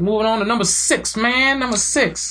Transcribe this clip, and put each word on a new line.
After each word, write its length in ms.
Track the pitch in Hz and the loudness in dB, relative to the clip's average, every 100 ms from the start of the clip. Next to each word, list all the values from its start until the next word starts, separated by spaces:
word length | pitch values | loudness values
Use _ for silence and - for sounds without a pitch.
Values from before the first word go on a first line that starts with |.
Moving 260 | 175 214 220 | 0 0 2
on 120 | 226 | 0
to 40 | |
number 200 | 202 233 | 0 0
six, 520 | 175 - - 277 - - | 0 0 0 0 -2 -2
man. 420 | 233 254 269 269 | 0 2 0 0
Number 180 | 254 233 | 0 -2
six 540 | - 302 240 - - | 0 0 0 -2 -8